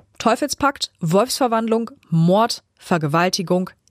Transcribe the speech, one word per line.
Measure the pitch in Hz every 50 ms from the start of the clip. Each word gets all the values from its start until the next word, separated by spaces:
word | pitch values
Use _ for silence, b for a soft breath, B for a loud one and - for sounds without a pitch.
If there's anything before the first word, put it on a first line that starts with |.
| _ _ _
Teufelspakt, | - - 226 226 - 302 277 - - 294 277 285 - - - _ _
Wolfsverwandlung, | 175 156 175 202 240 254 - - 262 233 233 226 226 220 220 226 233 - 277 _ _ _
Mord, | 165 165 165 175 185 214 233 240 - - - _ _ _
Vergewaltigung, | - - 185 165 156 143 151 165 175 185 - - 175 160 180 180 185 - - _ _ _